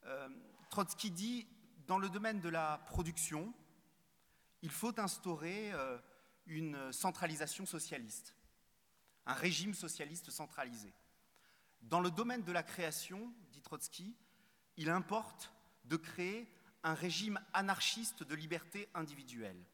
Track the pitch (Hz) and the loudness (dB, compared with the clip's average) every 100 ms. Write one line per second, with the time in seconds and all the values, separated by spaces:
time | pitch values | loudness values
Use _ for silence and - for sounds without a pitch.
0 | - 135 135 135 - - - - 196 - | -6 -6 -6 -12 -16 -20 -4 2 2 2
1 | 214 170 214 247 - - - - 143 190 | -4 -2 0 -2 -4 -16 -20 -20 2 4
2 | 190 185 220 214 170 165 156 151 - - | 4 2 2 2 2 2 4 2 0 0
3 | 170 160 - 151 190 240 - - - _ | 0 2 0 0 -2 -6 -16 -20 -20 _
4 | _ _ _ _ _ _ 165 - 226 233 | _ _ _ _ _ _ -6 0 0 2
5 | 202 - 185 165 160 196 214 180 135 123 | 0 0 0 0 0 -2 -2 0 0 -2
6 | - - - _ - 156 160 143 135 123 | -6 -20 -20 _ -6 -2 0 0 -2 0
7 | 190 175 175 156 151 - 196 165 - 143 | 0 2 0 0 -2 -2 -4 -4 -2 -4
8 | 113 - - - - _ _ _ _ _ | -6 -8 -12 -18 -20 _ _ _ _ _
9 | _ _ - 131 160 151 185 196 170 - | _ _ -4 2 2 2 0 -2 -4 -4
10 | 147 165 - - 151 - 131 117 104 - | -4 -6 -8 -6 -6 -4 -6 -6 -12 -16
11 | - _ _ - - - _ _ 113 165 | -20 _ _ -20 -20 -20 _ _ 2 6
12 | 180 165 233 247 175 175 160 - 170 151 | 6 4 2 2 2 2 2 0 0 0
13 | - 190 233 233 180 - - 151 - - | -4 -6 -8 -10 -18 -18 -10 -6 -6 -6
14 | 180 233 - _ - _ _ - 156 175 | -10 -10 -16 _ -20 _ _ -2 4 4
15 | 185 214 214 - - - - - 120 160 | 4 2 0 -8 -14 -14 -20 -20 0 0
16 | 160 - 180 214 233 - - - 160 160 | 0 -2 0 0 -6 -14 -20 -2 2 2
17 | 175 165 214 202 - 185 196 190 - - | 2 2 2 0 2 2 4 4 4 2
18 | 226 - 143 151 156 165 - 202 208 175 | -2 -4 -4 -4 0 -2 -2 -8 -6 -4
19 | 156 143 131 120 110 90 90 | -4 -6 -10 -6 -6 -6 -14